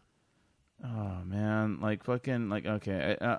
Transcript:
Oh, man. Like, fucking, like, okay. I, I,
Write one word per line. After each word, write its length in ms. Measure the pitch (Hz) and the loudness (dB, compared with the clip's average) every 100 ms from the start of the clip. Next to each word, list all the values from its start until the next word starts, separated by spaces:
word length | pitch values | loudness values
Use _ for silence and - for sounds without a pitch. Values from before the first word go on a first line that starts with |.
| _ _ _ _ _ _ _ - | _ _ _ _ _ _ _ -12
Oh, 360 | 123 110 101 92 | -6 -4 -4 -4
man. 540 | 90 101 107 107 107 78 | -2 0 2 4 2 0
Like, 220 | 107 107 | 0 0
fucking, 460 | - 123 135 123 110 | 0 0 0 0 0
like, 160 | 104 101 | 0 0
okay. 500 | 107 104 95 73 101 | -2 0 0 0 2
I, 40 | |
I, 140 | 117 | 0